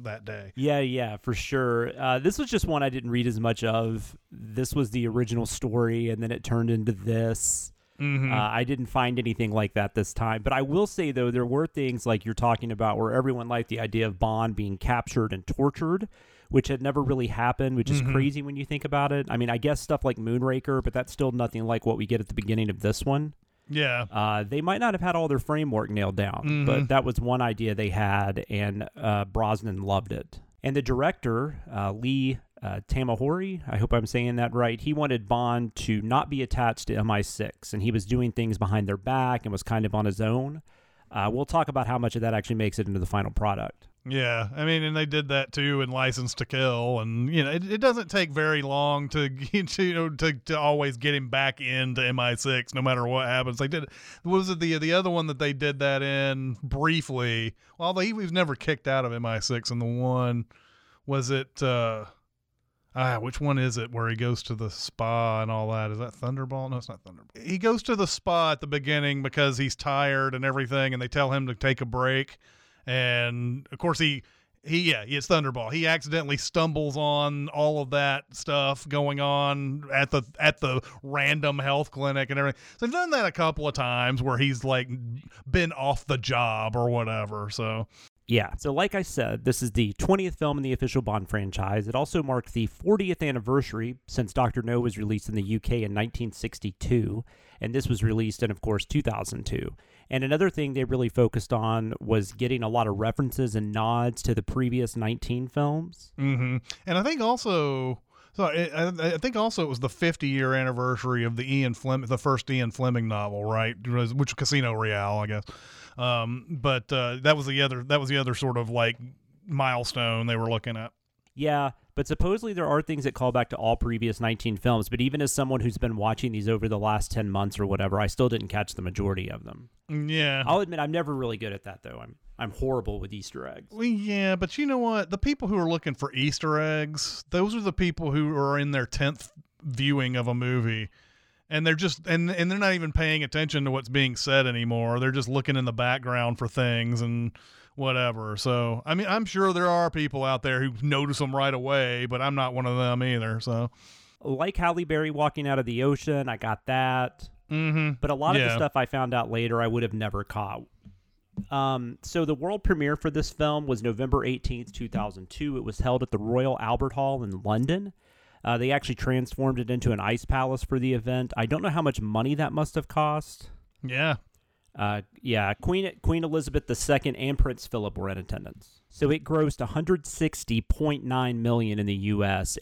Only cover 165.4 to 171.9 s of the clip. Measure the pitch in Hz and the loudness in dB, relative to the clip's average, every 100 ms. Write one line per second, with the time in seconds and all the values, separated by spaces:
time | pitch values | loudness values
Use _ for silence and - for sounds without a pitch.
165.4 | 147 131 110 - 127 123 127 107 107 123 | -4 -4 -6 -2 2 2 0 -2 0 2
166.4 | 131 127 113 120 135 139 135 135 107 95 | 2 0 0 0 0 0 -2 -2 -4 -4
167.4 | 101 110 135 180 202 - _ _ _ _ | 0 2 2 0 -4 -14 _ _ _ _
168.4 | - 117 127 143 - 120 - 127 120 - | -2 0 2 0 0 -2 0 0 0 0
169.4 | 135 123 117 123 - 104 98 117 - 135 | 0 0 -2 0 0 0 0 -2 0 0
170.4 | 131 131 - 131 127 123 117 127 123 - | 0 -2 -2 0 2 0 0 -2 -2 -2
171.4 | 113 156 190 156 151 | 0 0 0 2 0